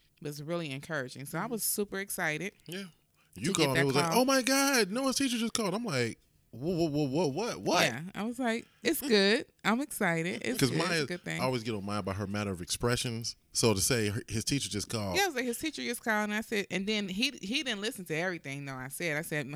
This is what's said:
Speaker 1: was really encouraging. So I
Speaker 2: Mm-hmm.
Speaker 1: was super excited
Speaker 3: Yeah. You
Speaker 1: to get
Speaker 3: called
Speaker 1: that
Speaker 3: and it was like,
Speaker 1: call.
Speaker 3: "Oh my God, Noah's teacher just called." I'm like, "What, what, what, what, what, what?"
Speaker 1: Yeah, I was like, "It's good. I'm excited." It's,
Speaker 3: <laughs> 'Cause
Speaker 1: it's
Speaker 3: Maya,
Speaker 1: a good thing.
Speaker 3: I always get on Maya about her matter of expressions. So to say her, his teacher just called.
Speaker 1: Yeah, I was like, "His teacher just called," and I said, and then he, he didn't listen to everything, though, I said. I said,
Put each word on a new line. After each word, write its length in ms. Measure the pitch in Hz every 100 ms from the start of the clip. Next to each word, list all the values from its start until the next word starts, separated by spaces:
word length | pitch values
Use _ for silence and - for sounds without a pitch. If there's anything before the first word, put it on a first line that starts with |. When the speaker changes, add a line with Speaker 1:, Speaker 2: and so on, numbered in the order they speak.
| _ _
Speaker 1:
was 220 | 156 147
really 300 | 147 170 156
encouraging. 540 | 135 156 151 127 123 143
So 120 | 160
I 40 |
Speaker 2:
Mm-hmm. 100 | 226
Speaker 1:
was 100 | 220
super 380 | - - 202 196
excited 540 | 196 - 165 151 190 - -
Speaker 3:
Yeah. 200 | 185 185 - _ _ _ 90
You 160 | 139
Speaker 1:
to 0 |
get 140 | 190 143
Speaker 3:
called 20 |
Speaker 1:
that 20 |
Speaker 3:
and 80 | 131
it 60 | 139
was 80 |
like, 160 | 135 165
Speaker 1:
call. 120 | 190
Speaker 3:
"Oh 20 |
my 180 | 262 269
God, 480 | 254 269 277 262 196
Noah's 240 | 233 269
teacher 240 | - 269 233
just 140 | 226
called." 200 | - 202
I'm 100 | 202
like, 340 | 233 135 113 - _ _ _
"What, 240 | 113 156 170
what, 140 | 165
what, 160 | 147 143
what, 220 | 143 151
what, 260 | 139 233 92
what?" 200 | 220 339 147
Speaker 1:
Yeah, 140 | 123 175
I 80 | -
was 160 | 214 240
like, 260 | 240 226 - _
"It's 160 | - 311
good. 460 | 285 214 196 247 - _
I'm 160 | - 233
excited." 600 | 302 - 190 165 170 -
It's, 120 | - 247
Speaker 3:
<laughs> 40 |
'Cause 100 | 131
Speaker 1:
it's 80 | -
Speaker 3:
Maya, 240 | 175 165
Speaker 1:
a 40 | 139
good 160 | 175
thing. 160 | - -
Speaker 3:
I 40 |
always 200 | 131 127
get 100 | 113
on 100 | 104
Maya 140 | 101 104
about 160 | 98
her 140 | 98 98
matter 240 | 104 101
of 80 | 87
expressions. 720 | - - 120 120 123 113 117 - _
So 220 | - 117
to 60 | 98
say 300 | 90 120 104
her, 120 | 110 -
his 160 | 110
teacher 240 | - 139 -
just 200 | 101 -
called. 280 | 113 101 349
Speaker 1:
Yeah, 80 |
I 20 | 403
was 80 |
like, 120 | 254 247
"His 120 | 233
teacher 240 | 311 277
just 220 | 240 240
called," 200 | 240 214 208
and 40 |
I 80 | 208
said, 240 | 220 208 -
and 160 | 180 196
then 220 | 214 196
he, 240 | 190 269 -
he 220 | 190 277
didn't 160 | 269 202
listen 240 | 214 254
to 100 | 170
everything, 520 | 156 185 170 139 139 139
though, 80 |
I 120 | 131 131
said. 280 | - 170 147
I 60 |
said, 260 | 160 151 143